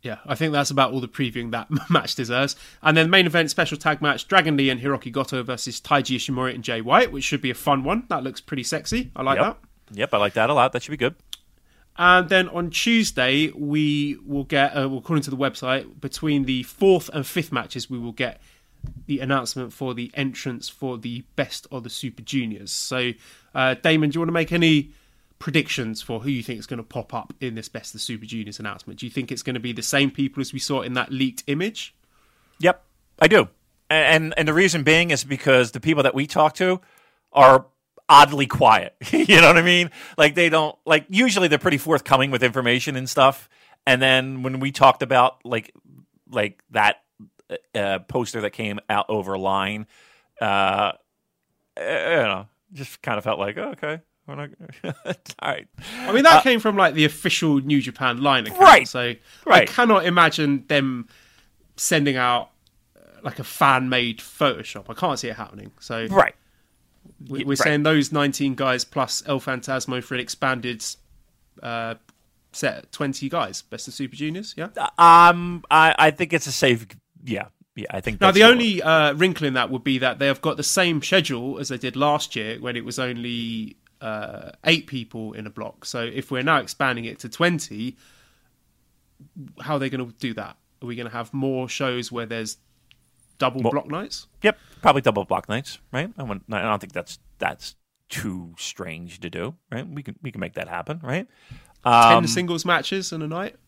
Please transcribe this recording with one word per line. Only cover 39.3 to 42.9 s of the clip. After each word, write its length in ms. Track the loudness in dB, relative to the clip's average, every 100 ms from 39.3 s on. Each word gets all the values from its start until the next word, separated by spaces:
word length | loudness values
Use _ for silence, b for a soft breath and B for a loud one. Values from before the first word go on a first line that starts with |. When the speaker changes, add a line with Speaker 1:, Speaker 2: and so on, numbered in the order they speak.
| 8
Speaker 2:
know 60 | 10
what 100 | 8
I 40 |
mean? 280 | 6 2 0 B B B
Like, 160 | 2 4
they 120 | 2
don't, 300 | 2 0 -6 2
like, 200 | 2 2
usually 400 | 0 2 2 2
they're 80 | 2
pretty 180 | 2 -2
forthcoming 540 | 0 0 4 2 4
with 100 | 2
information 540 | 0 0 0 0 -2